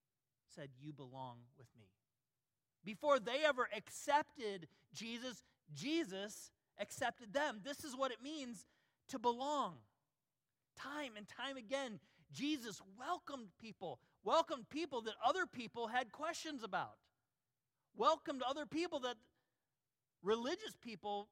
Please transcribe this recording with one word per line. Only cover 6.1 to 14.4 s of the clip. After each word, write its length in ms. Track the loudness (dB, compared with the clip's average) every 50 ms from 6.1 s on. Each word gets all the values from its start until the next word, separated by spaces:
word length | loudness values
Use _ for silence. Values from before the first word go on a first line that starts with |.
| -2 -4 -6 -6 -8 -10 -14 -16 _ _ _ _ _ -8
accepted 540 | -8 -6 -4 -2 0 0 -2 -2 -6 -2 0
them. 280 | 2 2 2 0 -2 -6
This 220 | -6 -6 -6 -6
is 120 | -8 -4
what 160 | 0 0 0 0
it 100 | -2 -6
means 440 | -8 -6 -6 -6 -8 -8 -10 -14 _ _ _ _ _ _ _ _ -8
to 100 | -6 0
belong. 600 | 2 2 2 2 2 0 2 2 2 0 -2 -8 -16 _ _ _ _ _ _ _ _ _ _ _ _ _ _ _ _ _ _
Time 360 | -12 -8 -6 -4 -4 -4 -6 -6
and 100 | -10 -14
time 300 | -12 -10 -8 -6 -6 -6
again, 420 | -6 -4 -2 0 0 0 -2 -4 -8 -12 -16 _ _ _ -14
Jesus 500 | -6 -2 0 2 2 2 0 -4 -8 -8 -10 -16 -14 -8
welcomed 500 | -4 -2 -2 -2 -2 -4 -8 -8 -8 -10 -14 -14
people, 400 | -14 -14 -10 -8 -6 -6 -6 -8 _ _ _ _ 2
welcomed 460 | 4 6 6